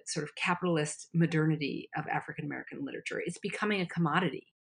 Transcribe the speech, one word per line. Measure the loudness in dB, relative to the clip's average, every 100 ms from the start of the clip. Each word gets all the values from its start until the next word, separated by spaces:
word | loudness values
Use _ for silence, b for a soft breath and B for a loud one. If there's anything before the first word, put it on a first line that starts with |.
| -4
sort | -4
of | -4
capitalist | -4 -2 0 2 2 2 -4 -2
modernity | 4 4 6 4 2 0 -2 -4 -6
of | -2
African | -2 -4 -8 -6
American | -6 -8 -8
literature. | -6 -6 -6 -4
It's | -4 -4
becoming | -6 -2 0 0
a | 0
commodity. | 2 4 4 2 -2 -10 _